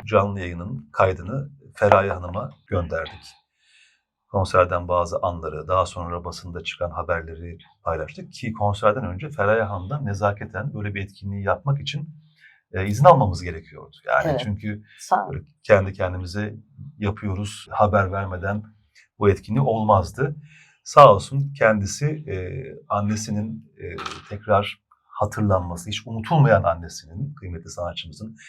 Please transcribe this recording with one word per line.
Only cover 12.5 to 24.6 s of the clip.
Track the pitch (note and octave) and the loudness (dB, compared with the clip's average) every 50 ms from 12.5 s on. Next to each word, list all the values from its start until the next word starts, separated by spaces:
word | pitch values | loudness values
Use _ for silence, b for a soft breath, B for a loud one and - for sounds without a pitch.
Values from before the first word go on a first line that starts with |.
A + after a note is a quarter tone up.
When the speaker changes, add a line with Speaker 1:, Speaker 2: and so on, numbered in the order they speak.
| b b b _ | b b b _
Speaker 1:
e, | - F#2+ F#2+ | -4 -4 -2
izin | G2 G#2 C3 D#3 | 0 2 6 8
almamız | F3+ E3 C3+ G#2+ F#2+ F2 E2 | 8 8 8 6 2 0 -4
gerekiyordu. | F2+ F2 D#2+ D#2+ - - - - - - _ _ _ | -6 -8 -8 -10 -14 -16 -20 -20 -20 -20 _ _ _
Yani | - - - - E3 | 0 0 2 2 2
Speaker 2:
Evet. | C#3 B2 B2+ | 0 -2 -2
Speaker 1:
çünkü | G#2+ G2 F#2 G#2+ G#2 G#2 G#2+ G#2+ B B B | -4 -6 -4 -4 -6 -6 -8 -10 B B B
Speaker 2:
Sağ | - - F#3 G#2+ G2 | -2 0 0 0 0
olun. | F#2 | -4
Speaker 1:
böyle | - F2+ - - _ _ | -8 -10 -10 -14 _ _
kendi | _ - G#2+ F#2+ G2 F#2+ | _ 6 6 6 6 0
kendimize | F#2+ - F#2+ F2+ F2+ F2+ F2+ F2 F#2 G#2 G#2 G#2+ G#2+ - - _ _ - G2 - - - | -2 -4 -4 -4 -4 -6 -8 -6 -6 -6 -6 -6 -8 -12 -18 _ _ -20 -20 -18 -10 -4
yapıyoruz, | G#2 G2+ G#2 - G#2+ G2+ F#2+ F#2 G#2 G2+ - - - - | -2 -2 -2 -2 -4 -4 -4 -4 -4 -6 -8 -12 -14 -8
haber | - - G#2+ G2 G#2+ G2+ F#2+ F2+ | 2 2 2 4 4 2 2 2
vermeden | F#2+ G2 G2 F#2+ F#2 F2+ F#2 G2 G#2 G#2+ G#2 - - _ _ b b b b b _ - | -2 -4 -4 -6 -6 -6 -4 -4 -4 -4 -6 -10 -20 _ _ b b b b b _ 2
bu | G#2 G2+ | 4 4
etkinliği | F#2 - - - G#2+ C#3 C#3 | 4 2 -2 -2 0 0 2
olmazdı. | B2 A2 A2+ G#2+ G#2+ G#2 F#2+ F2 D#2+ - A#2 C#3 - - B B B B B B B B B B | 2 2 2 4 6 6 4 4 0 -2 -2 -2 -2 -2 B B B B B B B B B B
Sağ | - - D3+ C#3+ A#2+ G2+ | 4 10 12 12 12 12
olsun | G2 - - C3+ C#3 C#3 C#3+ - - | 8 4 -2 -2 -2 -2 -2 0 4
kendisi, | A#2+ A2 G#2+ G#2 G2 F#2+ - - C#3+ | 4 4 4 4 0 -2 -2 -2 -2
e, | D3+ D#3 D#3 - - G2 F#2 F#2 F#2+ F#2 - - C3 - - - - | -2 -2 -4 -6 -6 -6 -6 -6 -6 -8 -8 -10 -10 -14 -16 -6 -2
annesinin, | G#2 G2+ G2+ G#2 A2 G#2+ - A2+ G#2 G#2 G#2+ A2+ A2 - - - _ - | -2 0 0 0 -2 -2 -2 -4 -4 -4 -4 -4 -8 -10 -14 -20 _ -14
e, | F#2+ F2+ - - - - - - - - | -12 -12 -10 -10 -10 -12 -12 -14 -12 -12
tekrar | G#2 G2+ - G#2+ G2+ G2+ | -12 -10 0 2 2 2